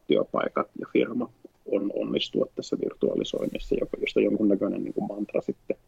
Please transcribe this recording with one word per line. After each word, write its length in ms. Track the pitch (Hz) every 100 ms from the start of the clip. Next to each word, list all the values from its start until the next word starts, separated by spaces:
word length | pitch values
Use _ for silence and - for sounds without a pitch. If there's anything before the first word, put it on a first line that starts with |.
| -
työpaikat 600 | - - - - - - -
ja 60 | -
firma 380 | - - - 120 - - _ -
on 260 | 98 98
onnistua 520 | - 110 - - - -
tässä 220 | - - -
virtualisoinnissa, 920 | - - - - - - - - - -
joka, 160 | - -
josta 200 | - -
jonkunnäköinen, 640 | 104 104 104 98 98 95
niin 100 | -
kuin, 120 | - -
mantra 340 | - - -
sitten 360 | - - - -